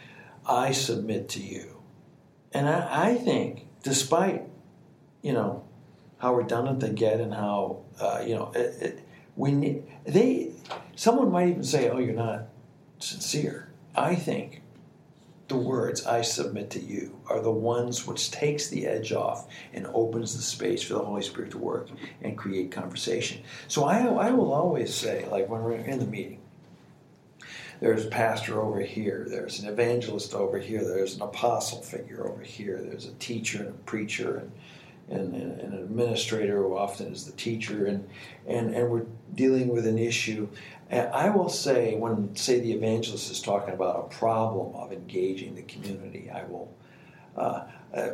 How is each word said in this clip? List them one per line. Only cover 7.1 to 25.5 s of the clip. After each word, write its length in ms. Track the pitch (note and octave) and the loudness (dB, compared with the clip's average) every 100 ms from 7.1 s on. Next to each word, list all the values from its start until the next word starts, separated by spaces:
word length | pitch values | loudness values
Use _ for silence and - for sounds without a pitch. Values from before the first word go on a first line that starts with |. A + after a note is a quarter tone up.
| A2+ | 4
and 120 | G#2 | 0
how, 440 | G#2 G#2 G2+ F#2+ - - - | 0 0 0 0 -4 -12 -2
uh, 200 | G2+ - A2+ | 0 0 0
you 100 | A2 | -2
know, 160 | - | 0
it, 220 | A#2+ A#2+ - | 0 0 0
it, 260 | - - - - - - | -6 -6 -16 -20 -14 0
we 160 | C#3 | 2
need, 300 | C#3+ D#3 - - - | 4 2 0 -6 -12
they, 480 | - E3 B3+ - - - - - - - | 4 6 6 4 -2 -8 -12 -12 -12 4
someone 340 | A3+ C4 G#3+ | 6 6 6
might 160 | F3+ F3+ | 6 4
even 160 | D#3+ | 4
say, 260 | C3 C#3+ A#2+ | 2 4 4
"Oh, 100 | B2+ | 2
you're 140 | A#2 | 0
not 360 | A2 A2+ G#2+ A2+ - - - - - | 0 0 -2 -8 -16 -20 -20 -20 -10
sincere." 720 | - - - D3 - - - - - - | -8 -6 -2 0 0 -4 -12 -20 -4 0
I 200 | C#3+ F3+ | 2 2
think 480 | - - - - - - - - - - - - - | 0 -2 -4 -12 -20 -20 -20 -20 -20 -20 -20 -20 -2
the 100 | C3 | 0
words, 480 | A#2+ B2+ - - - | 2 2 0 -2 2
"I 160 | A#2+ | 2
submit 480 | A2+ - - G#2 - | 2 0 -2 -4 -6
to 80 | - | -6
you," 380 | - - - - - | -6 -6 -6 -12 -2
are 120 | - | 0
the 120 | A2 | 2
ones 540 | - A2+ A#2+ B2 A#2+ - | 2 2 2 0 -2 -4
which 260 | - - | -4 -4
takes 360 | - D3 D3 - | 0 0 0 -2
the 180 | - - | -2 0
edge 260 | - A2+ | -2 0
off 360 | - - - - - - | 0 0 -2 -8 -16 -12
and 140 | - - | -8 -2
opens 480 | A2+ A2+ A2+ G#2+ A2+ | 2 2 0 -4 -4
the 80 | |
space 400 | - - G#2 G2 | -4 -2 0 0
for 100 | - | 0
the 100 | G#2 | -2
Holy 200 | G2+ G2+ | -2 -2
Spirit 280 | - - - | -4 -6 -8
to 60 | - | -6
work 320 | - - - - - - | -4 -4 -6 -12 -14 -8
and 160 | - - | -8 -6
create 340 | G2 F#2+ - | -4 -2 -2
conversation. 680 | - F2 - - - - - - - - | -4 -8 -6 -2 -2 -2 -6 -12 -16 -2
So 180 | D3+ C#3+ | 2 4
I, 200 | G#3+ B3 | 4 4
I 260 | - G#3+ | 4 4
will 220 | B3+ F#3 | 4 4
always 400 | C#3 F3 D3 A2 | 4 4 2 0
say, 320 | - A2 G2+ - | -2 -2 -2 0
like, 160 | G2+ | 0
when 140 | G2 | 0